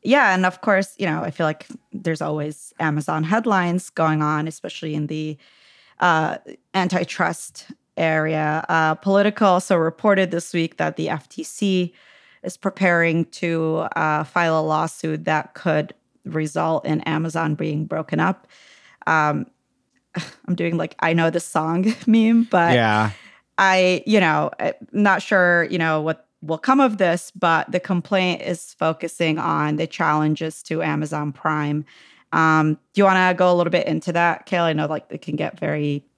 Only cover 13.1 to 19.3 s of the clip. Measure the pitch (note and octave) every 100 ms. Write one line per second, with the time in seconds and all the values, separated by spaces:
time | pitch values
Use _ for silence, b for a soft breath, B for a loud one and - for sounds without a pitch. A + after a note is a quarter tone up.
13.1 | E3 E3 - E3+ E3 D#3+ D#3+ E3 - D#3+
14.1 | D3+ D#3 F#3 E3+ D#3+ D#3 D#3 D#3+ - D#3+
15.1 | D#3 E3 D#3 - - F3 D#3 D3+ - _
16.1 | _ G3 D#3+ D#3 E3 D#3+ D#3+ - D#3 -
17.1 | D#3 E3 D#3+ D#3 D3+ D#3 D3+ D#3 D#3+ D#3
18.1 | - E3+ F#3+ _ b b b b b -
19.1 | D#3+ D3+